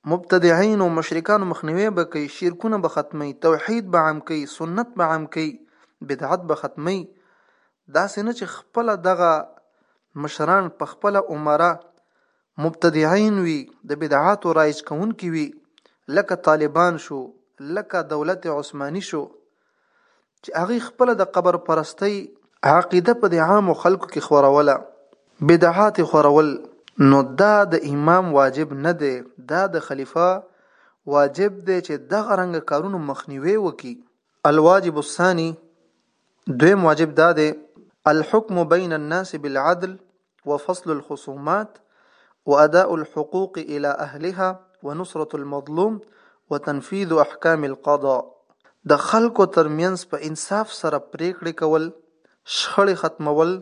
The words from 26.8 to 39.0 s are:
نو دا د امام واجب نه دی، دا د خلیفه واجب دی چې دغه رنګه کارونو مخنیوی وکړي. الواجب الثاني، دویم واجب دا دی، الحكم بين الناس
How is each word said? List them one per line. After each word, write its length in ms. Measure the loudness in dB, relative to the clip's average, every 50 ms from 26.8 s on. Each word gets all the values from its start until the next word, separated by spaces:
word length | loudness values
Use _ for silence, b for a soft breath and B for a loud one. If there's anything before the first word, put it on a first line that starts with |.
| _ -16 _ 4
نو 220 | 6 6 6 6 4 0 0 2
دا 100 | 4 4 6 4 4
د 220 | 2 0 -2 -2 -4
امام 440 | -4 0 2 4 4 4 2 2 4
واجب 400 | 4 4 4 2 -4 -6 -6 -6
نه 180 | -4 -2 -2
دی، 200 | -2 0 -2 -4 -4 -6 -10 -16 _ -20 -8 -4
دا 100 | -2 -2 -2
د 180 | -2 -4 -6 -6
خلیفه 400 | -6 -10 -10 -10 -6 -2 0 2 2 0 -2 -6 b b b b b b b b b b b b
واجب 540 | 0 2 2 2 2 2 0 -2 -2 -2 -4 -4
دی 100 | -2 -2 -2
چې 120 | -2 -6 -10 -10 -6 -4 -2
دغه 220 | -2 0 0 0
رنګه 260 | -2 0 -2 -4 -6 -4 -2
کارونو 260 | -4 -2 -2 -4 -6
مخنیوی 580 | -6 -6 -8 -10 -10 -12 -14 -12 -6 -2 -2 0
وکړي. 380 | 0 -2 -4 -6 -8 -14 -16 -16 -16 _ _ _ _ _ _ _ _ 0
الواجب 520 | 2 4 6 8 8 6 6 4 0 -4
الثاني، 500 | -4 -8 -8 -4 0 2 2 2 0 -2 -4 -6 -10 _ _ _ _ _ _ _ _ _ _ _ _ _ _ _ _ _
دویم 360 | -8 -4 0 2 2 2 2 2
واجب 280 | 0 0 0 -2 -2 2
دا 140 | 2 2 2
دی، 160 | 2 2 -2 -2 -4 -8 -16 _ _ -20 _ _ _ _ _
الحكم 580 | 0 2 2 0 0 0 0 0 0 -2 -2 2
بين 300 | 2 2 0 0 -4 -6
الناس 380 | -6